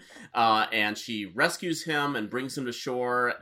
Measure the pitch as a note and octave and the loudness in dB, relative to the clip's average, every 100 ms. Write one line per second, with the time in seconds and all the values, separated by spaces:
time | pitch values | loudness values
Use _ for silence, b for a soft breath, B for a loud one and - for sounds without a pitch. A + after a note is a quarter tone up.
0 | B B B A#2+ A2+ G#2+ - A2+ G#2 G#2+ | B B B 2 6 6 4 2 2 0
1 | - A2 G2 G2+ D#3 - F3+ D#3+ E3 D3 | -6 -6 -4 2 2 2 -4 -4 -2 -2
2 | C#3+ B2+ G#2 B2 C3 C#3+ B2 A#2 C3+ B2 | 0 -2 -2 -4 -4 -6 -6 -6 -4 -2
3 | B2 B2 A#2+ - | 0 2 2 0